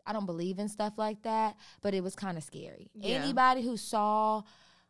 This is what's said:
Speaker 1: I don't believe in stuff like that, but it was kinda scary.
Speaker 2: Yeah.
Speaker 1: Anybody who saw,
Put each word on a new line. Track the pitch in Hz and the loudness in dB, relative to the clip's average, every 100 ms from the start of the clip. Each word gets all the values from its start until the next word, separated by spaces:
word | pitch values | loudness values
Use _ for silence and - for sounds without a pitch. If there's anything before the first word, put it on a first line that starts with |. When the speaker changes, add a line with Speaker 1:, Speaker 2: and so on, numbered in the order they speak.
| - | -6
Speaker 1:
I | |
don't | 214 | -4
believe | 196 170 175 190 | -2 -2 -2 -2
in | 208 | -4
stuff | 208 208 214 | -2 -4 -2
like | 214 214 | -4 -4
that, | 226 220 220 208 - - | -2 0 0 -2 -14 -6
but | 202 | -2
it | 190 | 0
was | 180 - | -2 -6
kinda | 196 170 | -6 -6
scary. | 151 151 - - - | -8 -12 -14 -16 -18
Speaker 2:
Yeah. | 214 202 262 | -8 -2 -2
Speaker 1:
Anybody | 277 254 254 254 | 0 4 6 6
who | 240 226 | 2 -4
saw, | - 220 208 214 214 214 208 - - _ _ | -2 0 2 4 4 2 -2 -16 -20 _ _